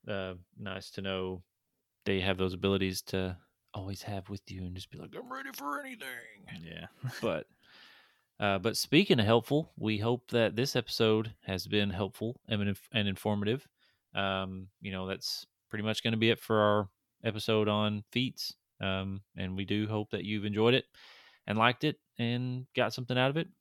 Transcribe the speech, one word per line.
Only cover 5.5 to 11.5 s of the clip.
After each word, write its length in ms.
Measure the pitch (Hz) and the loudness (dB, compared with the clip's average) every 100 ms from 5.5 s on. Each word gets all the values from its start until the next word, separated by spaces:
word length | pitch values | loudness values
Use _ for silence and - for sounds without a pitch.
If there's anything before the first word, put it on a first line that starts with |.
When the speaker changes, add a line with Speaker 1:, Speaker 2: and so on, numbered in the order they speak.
Speaker 1:
for 260 | - 285 285 | -8 -6 -6
anything." 800 | 269 262 135 123 - 104 92 - | -8 -12 -10 -12 -14 -20 -16 -14
Speaker 2:
Yeah. 240 | 82 82 87 _ | -12 -14 -14 _
<laughs> 180 | 123 - | -10 -4
Speaker 1:
But, 240 | 117 80 - _ _ - - - _ _ _ _ | -2 -2 -6 _ _ -20 -20 -20 _ _ _ _
uh, 180 | 104 98 | 0 2
but 180 | 101 104 | 0 -2
speaking 440 | - 151 196 151 | 2 4 6 4
of 40 | 104 | 6
helpful, 460 | 117 - 143 160 - | 4 4 -2 -2 -4
we 200 | 107 107 | -2 0
hope 320 | 110 123 - | 0 -2 0
that 240 | 120 110 104 | 2 2 2
this 180 | 135 | 0
episode 580 | 127 117 - 110 110 110 - | 0 -2 2 4 4 0 -8
has 200 | - | -6